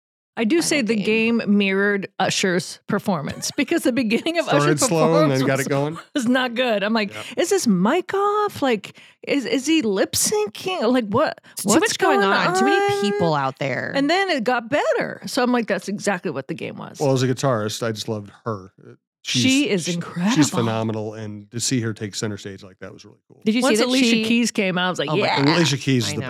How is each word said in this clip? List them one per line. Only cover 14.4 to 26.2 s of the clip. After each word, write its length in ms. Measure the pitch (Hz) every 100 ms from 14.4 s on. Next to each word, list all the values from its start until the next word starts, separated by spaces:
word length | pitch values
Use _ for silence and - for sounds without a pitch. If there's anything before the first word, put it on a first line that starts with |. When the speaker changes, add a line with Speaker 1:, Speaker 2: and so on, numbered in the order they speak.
Speaker 1:
got 260 | 214 247 233
better. 540 | 294 480 480 160 - 190
So 140 | -
I'm 120 | 247
like, 160 | 247 226
"That's 180 | 185 -
exactly 460 | 196 160 190 190
what 160 | - -
the 60 |
game 240 | 170 117 95
was." 200 | 104 -
Speaker 3:
Well, 140 | 143
as 100 | 135
a 60 | 127
guitarist, 560 | 123 143 117 107 - 117
I 60 |
just 160 | 110 104
loved 240 | 110 101 -
her. 280 | - 104 92 _ - 123 _ _ -
She's, 140 | -
Speaker 1:
She 300 | 254 262 294
is 140 | 196 160
Speaker 3:
she, 80 |
Speaker 1:
incredible. 420 | 175 - - 180 269
Speaker 3:
she's 140 | 302
phenomenal, 640 | 175 113 113 110 110 107
and 360 | 107 107 104 101
to 80 | 120
see 220 | - 131
her 140 | 113
take 200 | 104 107
center 220 | - 110 101
stage 260 | 104 95
like 160 | 95 92
that 120 | 95
was 140 | - 104
really 140 | - _
cool. 140 | -
Speaker 2:
Did 120 | 208
you 80 | 220
Speaker 1:
Once 160 | 254 214
Speaker 2:
see 40 |
that 60 | 247
Speaker 1:
Alicia 160 | 254
Speaker 2:
she 200 | 247 226 226
Speaker 1:
Keys 240 | 233 233
came 260 | - 190 180
out, 120 | 180
I 20 |
was 80 | 165
like, 100 | 147
Speaker 2:
Oh 80 | 156
my 80 |
Speaker 1:
"Yeah." 160 | - -
Speaker 3:
And 80 | 139
Alicia 300 | 165 160 135
Keys 300 | - 131 104
is 40 |
Speaker 2:
I 40 |
Speaker 3:
the 40 | 101